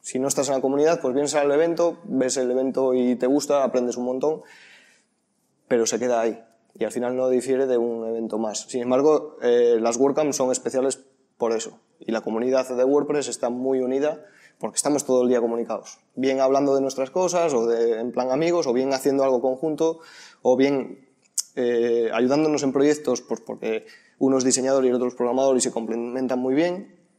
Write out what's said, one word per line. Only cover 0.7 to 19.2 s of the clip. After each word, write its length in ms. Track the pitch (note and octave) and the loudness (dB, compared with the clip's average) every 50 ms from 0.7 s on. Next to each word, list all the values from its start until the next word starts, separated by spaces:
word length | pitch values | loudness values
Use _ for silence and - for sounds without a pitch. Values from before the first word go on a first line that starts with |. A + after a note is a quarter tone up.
| C3+ C#3+ D3 D#3 E3+ E3 | 0 2 2 2 2 0
pues 120 | - C3 B2 | -2 -2 0
vienes 220 | C#3 D3 C#3+ C#3+ | 0 -2 0 0
al 160 | D3+ C#3+ C#3+ | 0 2 2
evento, 480 | C#3 D3 E3 E3+ E3+ D#3 E3+ E3+ - - - | 2 2 2 0 0 0 0 -2 -2 -4 -10
ves 300 | - C3 C3 B2+ B2+ B2 C#3 | -6 -2 -2 0 0 0 -2
el 120 | B2+ B2 | -2 0
evento 460 | B2 C3 C3 C3+ A#2+ - C3 C3 B2+ | 0 0 0 -2 0 0 0 2 2
y 200 | B2+ B2 B2 B2 | 2 2 2 0
te 120 | A#2+ - B2+ | 0 0 2
gusta, 360 | C#3 D3 C#3+ - C#3+ C#3+ C3+ | 2 0 0 0 0 0 0
aprendes 320 | B2 - C3 B2 B2 A#2 B2 | 0 0 -2 -2 -2 -4 -4
un 80 | B2 | -4
montón, 360 | B2 B2+ C3 C3+ D3 D#3+ D3+ - - - - - - - - - _ _ _ _ _ _ _ _ _ _ _ _ _ _ _ _ _ | -4 -4 -2 -2 -2 -2 -4 -10 -20 -20 -20 -20 -20 -20 -20 -20 _ _ _ _ _ _ _ _ _ _ _ _ _ _ _ _ _
pero 180 | B2+ A#2+ A2+ | 0 2 2
se 140 | A2 - A2 | 0 0 -2
queda 220 | A#2+ B2+ B2 A#2 | 0 0 0 2
ahí. 220 | A2+ A#2 A2 A2+ - _ _ _ _ _ _ | 0 0 -2 -4 -14 _ _ _ _ _ _
Y 100 | - A#2 | -6 -6
al 80 | G#2+ | -4
final 240 | G#2 B2 A#2+ A#2+ B2+ | -4 -4 -4 -2 -2
no 140 | B2+ B2+ B2+ | -2 0 2
difiere 380 | B2+ B2+ A#2 C3+ C3+ B2+ C3+ C3 | 2 0 0 0 0 0 2 2
de 100 | B2+ A#2+ | 2 0
un 300 | A#2 A#2+ A#2 A2+ A2+ A2+ | 0 0 -2 -4 -6 -6
evento 300 | A2+ A2+ A2+ A2 G#2+ G#2+ | -6 -6 -6 -6 -4 -4
más. 240 | A2+ G#2+ G2+ - - - | -4 -4 -6 -8 -12 -8
Sin 120 | - B2+ | -8 -6
embargo, 560 | A#2+ B2 B2+ B2+ C#3 D#3 D#3 C#3+ D3+ - - - | -2 0 2 4 4 4 4 2 0 -4 -14 -4
eh, 360 | - B2 A#2+ A#2+ A#2+ A#2+ A#2+ A2+ | 0 2 4 4 4 4 2 2
las 180 | A2 A#2 A#2+ A#2 | 2 0 2 2
WordCamp 360 | C3+ C#3 C3+ D#3 D#3 D3 C3 | 2 2 2 0 0 -2 0
son 180 | - C3+ B2+ | -2 -2 -2
especiales 480 | B2+ B2 - A#2 - C3 B2+ C3+ B2+ - - _ _ _ _ _ _ _ | -2 -4 -4 -4 -4 -2 -2 -2 -4 -4 -12 _ _ _ _ _ _ _
por 160 | B2 A2+ A2+ | -2 -2 -2
eso. 260 | A2 - - - - _ _ _ _ | -4 -6 -8 -14 -20 _ _ _ _
Y 120 | - - | -8 -4
la 100 | A2 A2+ | -4 -4
comunidad 460 | G#2+ A2+ A2 A2+ A#2+ B2+ C3 C3 B2+ B2+ | -4 -4 -4 -2 0 0 0 0 0 -2
de 160 | B2+ A#2+ B2+ | 0 0 2
WordPress 440 | C3 C#3+ D3 C#3+ C#3+ D3 D3 C3+ B2 | 2 2 2 2 0 -2 -2 -2 -4
está 220 | A#2 - - B2 | -6 -4 -4 -4
muy 300 | A#2+ B2 B2+ C3 C3+ C3 | -4 -4 -2 -2 -2 0
unida 460 | B2+ B2+ C3 C3+ C#3 D3+ D#3+ D#3+ - - _ - - - _ _ | -2 -2 -2 0 -2 -2 -4 -6 -12 -20 _ -20 -20 -20 _ _
porque 160 | - A2 - | -10 -8 -6
estamos 300 | - - D3 D3 C#3+ C#3 | -4 -2 0 0 -2 0
todo 180 | - C3 B2+ B2 | 2 2 2 4
el 60 | B2 | 4
día 120 | B2+ A#2+ | 2 2
comunicados. 580 | A#2 A#2 A#2 A#2 A#2 - A2+ G2 - - - _ _ _ _ | 0 0 -2 -4 -4 -6 -6 -8 -8 -14 -20 _ _ _ _
Bien 240 | - B2+ C3+ C3+ C3+ | -4 -2 -2 0 2
hablando 360 | C3+ C3 C3+ C#3 C#3+ C#3 C3+ | 2 2 4 2 2 2 2
de 60 | C3+ | 2
nuestras 280 | C3+ C3+ - - C3+ C3 | 0 -2 -4 -4 -6 -4
cosas, 440 | - F#3 F#3 F3 E3 F3+ E3+ E3 C#3+ | -2 -2 -2 0 0 0 0 2 2
o 120 | A#2+ A2+ | 0 2
de, 340 | A#2 A#2 A#2 A#2 A#2 A#2 A2 | 2 2 2 2 0 0 0
en 120 | A#2 B2 | -2 -6
plan 200 | A#2 B2 B2 C3 | -4 -4 -2 -2
amigos, 360 | B2+ C#3 E3 E3+ F3 F3 D#3+ C#3 | 0 0 2 2 2 0 0 0
o 60 | A#2 | 0
bien 200 | B2+ C3 C#3 C#3 | 0 0 0 -2
haciendo 300 | B2+ - C#3+ C#3 C#3 | 0 0 0 2 2